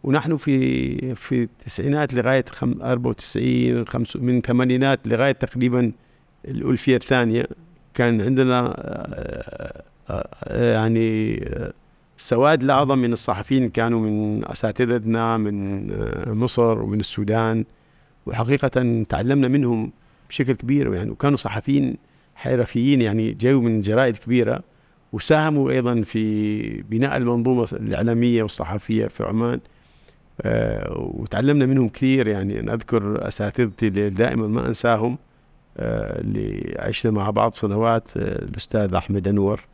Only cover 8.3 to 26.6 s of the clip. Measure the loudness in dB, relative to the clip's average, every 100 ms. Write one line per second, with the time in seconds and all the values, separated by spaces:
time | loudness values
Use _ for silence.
8.3 | 4 4 2 0 -4 -8 -10 -10 -10 -8
9.3 | -10 -12 -12 -12 -14 -20 _ -8 -8 -8
10.3 | -12 -6 0 2 4 2 2 2 0 0
11.3 | -2 -4 -6 -8 -12 _ _ _ -16 -2
12.3 | 2 4 4 4 2 4 2 2 -2 -2
13.3 | -4 0 0 2 0 0 0 0 0 0
14.3 | -2 -4 -4 -4 0 0 0 0 0 0
15.3 | 0 0 -2 -4 -4 -6 -4 -4 -4 -4
16.3 | -2 0 2 2 2 0 -2 -4 -4 0
17.3 | 2 2 0 -2 -10 _ _ _ _ -10
18.3 | -4 0 2 2 2 2 0 0 0 2
19.3 | 2 4 4 2 0 -4 -10 _ _ _
20.3 | -4 -2 0 0 0 2 -2 -4 -2 0
21.3 | 0 -2 -6 0 2 2 -4 _ _ _
22.3 | -10 -2 0 0 2 2 4 4 0 -2
23.3 | 0 2 4 4 2 2 2 2 0 0
24.3 | 2 2 -2 -6 _ _ _ _ -10 2
25.3 | 2 4 2 2 2 2 0 0 -2 0
26.3 | 0 0 -2